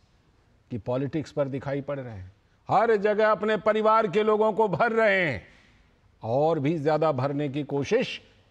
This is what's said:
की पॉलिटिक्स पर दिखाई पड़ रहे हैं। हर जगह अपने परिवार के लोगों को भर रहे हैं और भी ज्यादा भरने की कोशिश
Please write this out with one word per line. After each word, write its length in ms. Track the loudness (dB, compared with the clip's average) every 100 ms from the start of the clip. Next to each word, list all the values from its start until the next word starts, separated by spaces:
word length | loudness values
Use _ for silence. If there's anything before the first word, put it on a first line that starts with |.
| _ _ _ _ _ _ _
की 60 | -10
पॉलिटिक्स 540 | -4 -4 -4 -6 -6
पर 160 | -4 -4
दिखाई 340 | -4 -6 -6
पड़ 180 | -6 -8
रहे 160 | -10 -14
हैं। 160 | -16 -20 _ _ -2
हर 240 | 2 4 2
जगह 360 | 2 2 2
अपने 260 | 2 0 0
परिवार 500 | 2 2 4 4 2
के 160 | 0
लोगों 300 | 2 2 2
को 140 | 2 0
भर 240 | 2 0
रहे 340 | 2 2 2 0
हैं 180 | -4 -10 _ _ _ _ _ _ _
और 360 | -4 0 2 0
भी 200 | 0 -2
ज्यादा 320 | 0 0 0
भरने 380 | 0 -2 -4 -4
की 140 | -6
कोशिश 580 | -4 -4 0 0 -2 -6 -16 _ _